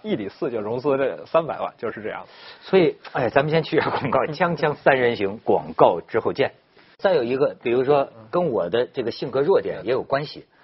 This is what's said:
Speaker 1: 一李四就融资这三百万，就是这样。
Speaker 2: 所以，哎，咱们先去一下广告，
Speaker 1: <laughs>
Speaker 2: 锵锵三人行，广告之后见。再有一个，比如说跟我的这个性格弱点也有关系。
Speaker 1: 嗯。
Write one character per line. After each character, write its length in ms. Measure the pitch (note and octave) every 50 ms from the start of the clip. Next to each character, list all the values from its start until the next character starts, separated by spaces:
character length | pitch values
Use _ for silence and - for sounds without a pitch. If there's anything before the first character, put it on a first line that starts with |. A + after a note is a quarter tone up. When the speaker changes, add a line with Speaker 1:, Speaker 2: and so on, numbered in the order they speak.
| -
Speaker 1:
一 140 | G#3+ G3
李 120 | A#2+ G2 F#2+
四 220 | - - F3+ C#3+
就 100 | A#2 A2
融 200 | G#2 G#2 A#2+ B2+
资 160 | B2 D3 C3+
这 280 | C3+ C#3 A#2+ E2+ D#2 E2+
三 220 | - - D#3+ E3+
百 140 | C3+ G2+ F2+
万， 120 | G2 F#2 - -
就 100 | A#2 A2
是 140 | - A2 G#2
这 60 | G#2
样。 160 | F#2+ F#2+ F#2 - - - - - - - -
Speaker 2:
所 140 | - -
以， 200 | F#3+ E3+ C#3+ - - - - -
哎， 160 | D3+ C3 A2
咱 140 | - C#3+ C#3
们 100 | D#3 D3+
先 100 | E3 D3
去 140 | - C#3+
一 40 | -
下 80 | - -
广 220 | - - A2 A2
告， 80 | - C3+ A2+
Speaker 1:
<laughs> 80 | D#3 D3+
Speaker 2:
锵 220 | C#3+ F3+ F3 E3+
锵 180 | C#3+ E3 D3+ C#3
三 240 | - - D#3+ C#3 C3
人 160 | B2 A#2+ A#2
行， 240 | G2+ G2+ G2 G#2 A2+ -
广 280 | - G2+ E2 D2+ D#2 D#2+
告 240 | - C#3 A#2 F#2 E2
之 180 | - - - A2+
后 140 | - G#2+ F2
见。 180 | - C3 - - _ _ _ _ _ _ _ _
再 180 | _ - G3 F#3
有 80 | D3 A#2
一 140 | A#2 C3+
个， 180 | C3 C#3+ - F#2+ - -
比 80 | B2
如 140 | A#2+ B2+ C3
说 240 | C3 D3 C#3 C3+ - - - - -
跟 160 | - F3 F3 D#3+
我 180 | A#2 G2 E2+ F2
的 160 | G2 A#2 B2+
这 200 | - - C#3 A#2
个 80 | A#2 -
性 180 | - E3+ C3+
格 100 | A2 C3
弱 200 | C#3+ F3 G3 E3
点 220 | - - - - F#2
也 80 | G#2+ C3+
有 100 | A#2 -
关 220 | - C3+ C#3 D3+
系。 160 | C#3+ - -
Speaker 1:
嗯。 120 | - _ _ _